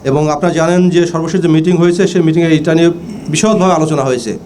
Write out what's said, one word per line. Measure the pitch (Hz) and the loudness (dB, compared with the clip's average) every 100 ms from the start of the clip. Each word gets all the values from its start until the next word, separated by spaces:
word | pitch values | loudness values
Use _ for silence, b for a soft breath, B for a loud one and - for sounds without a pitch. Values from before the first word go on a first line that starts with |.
এবং | 139 139 151 | -2 -2 -2
আপনারা | 147 180 | -2 -2
জানেন | 160 165 180 180 | 0 0 2 2
যে | 170 165 | 2 0
সর্বশেষ | 160 160 185 | -2 -4 -2
যে | 165 | 0
মিটিং | 156 160 175 | 0 2 2
হয়েছে, | 175 175 185 | 2 2 0
সেই | 185 | 2
মিটিংয়ে | 160 160 170 | 0 2 2
এইটা | 156 160 160 | 2 2 2
নিয়ে | 170 170 - - - | 2 0 -10 -12 -6
বিশদভাবে | 156 214 208 185 | -2 0 2 2
আলোচনা | 165 156 151 | 0 0 -2
হয়েছে | 135 123 110 95 | -2 -4 -4 -10